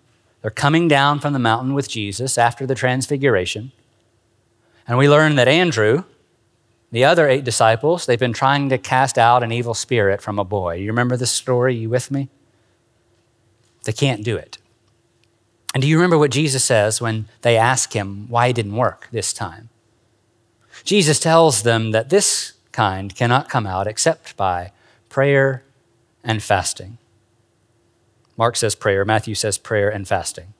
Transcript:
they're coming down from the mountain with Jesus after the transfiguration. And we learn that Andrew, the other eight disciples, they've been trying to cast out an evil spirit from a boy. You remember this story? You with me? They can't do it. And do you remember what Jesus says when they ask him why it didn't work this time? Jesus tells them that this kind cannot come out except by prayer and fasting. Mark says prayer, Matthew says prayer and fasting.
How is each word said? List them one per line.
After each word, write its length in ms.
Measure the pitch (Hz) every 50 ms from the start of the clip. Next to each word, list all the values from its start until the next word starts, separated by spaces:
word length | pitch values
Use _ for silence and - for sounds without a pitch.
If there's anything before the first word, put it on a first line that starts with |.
| _ _ _ _ _ _ _ _
they're 100 | - 107
coming 380 | - - 147 143 156 165 175 160
down 300 | 147 139 139 143 147 143
from 140 | - 147
the 60 | 143 131
mountain 360 | 120 113 113 123 127 131 139
with 140 | 143 135 -
Jesus 500 | - 113 104 101 95 - 127 135 - 120
after 280 | 117 117 - - 135
the 80 | 127 131
transfiguration. 1000 | - 131 127 127 131 127 - 147 131 139 135 110 92 90 - - 104 117 135 - _ _ _ _ _ _ _ _ _ _ _ _ _ _ _ _ _ _ _ _ _ _
And 100 | - 120
we 120 | 127 139 143
learn 260 | 147 151 156 156 147
that 120 | 135 123 127
Andrew, 560 | 151 175 185 170 - 113 107 107 131 170 - _ _ _ _ _ _ _ _ _ _ _ _ _ _ _ _ -
the 140 | 113 117 131
other 240 | 151 175 170 151 139
eight 160 | 131 143 135
disciples, 600 | 123 - - 117 113 113 110 - 156 180 175 -
they've 120 | - 123 110
been 140 | 127 117
trying 380 | 110 - 135 135 143 143 143 135
to 80 | 131 127
cast 400 | - - 135 127 135 123 - 120
out 240 | 113 117 123 123
an 100 | 120 113
evil 220 | 117 120 117 120 110
spirit 480 | - - - 127 113 101 98 98 -
from 160 | - 110 104 104
a 60 | 98
boy. 320 | 92 104 98 90 87 85
You 100 | 92 98 107
remember 300 | 110 123 123 123 127 120
this 120 | 127 -
story? 440 | - - - 131 127 123 123 131 123
You 160 | 113 113 113
with 200 | 123 123 - -
me? 180 | 139 139 139 - _ _ _ _ _ _ _ _ _ _ _ _ _ _ _ _ _ _ _ _ _ _ _ _ _ _ _ _ _ _ -
They 80 | -
can't 320 | 110 - 143 135 120 104 110
do 120 | 120 104
it. 200 | 78 - - - - _ _ _ _ _ _ _ _ _ _ _ _ _ _ _ _ _ _ _ _ _ - -
And 80 | 135
do 60 | 135 151
you 80 | 160
remember 220 | 165 180 180 170 147
what 120 | 151 139
Jesus 340 | 117 143 160 143 131 127 -
says 360 | - 123 107 104 110 110 -
when 280 | 120 113 110 110 104 - _ _
they 140 | - 120 117
ask 380 | 110 113 123 135 135 - - -
him 320 | 107 98 98 98 101 107 123
why 200 | 117 117 120 127
it 80 | 120
didn't 200 | 120 104 101 104
work 320 | 117 127 92 - - - -
this 220 | 117 110 - -
time? 360 | - - 98 85 80 - 117 113 _ _ _ _ _ _ _ _ _ _ _ _ _ _ _ _ _ _ _ _ - - -
Jesus 340 | - 202 208 160 151 151 -
tells 440 | - 165 165 165 165 156 120 107
them 280 | 107 120 113 113 113 110
that 160 | 107 110 120 131
this 460 | 175 202 - - - - - - - _ _ _
kind 420 | - - 110 98 95 95 98 98 -
cannot 340 | - 123 117 127 139 - -
come 180 | - 127 104
out 200 | 95 92 95 101
except 500 | 107 107 - - 165 156 - - - -
by 360 | - 98 92 90 87 90 101 _ _ _ _ _ _ _ _
prayer 540 | - 135 135 143 143 135 135 135 131 131 - _ _ _ _ _ _ _ _ _ _ _ -
and 180 | - 113 104
fasting. 540 | - - 101 92 87 - - - 92 95 117 - _ _ _ _ _ _ _ _ _ _ _ _ _ _ _ _ _ _ _ _ _ _ _ _ _ _ -
Mark 200 | - 113 120 113
says 180 | - - 104 -
prayer, 300 | - - 107 98 98 98
Matthew 300 | 107 110 107 - 113 104
says 220 | - - 104 95
prayer 340 | - - - 113 104 101 104
and 180 | 107 101 95 -
fasting. 460 | 101 90 - - - - 85 98 -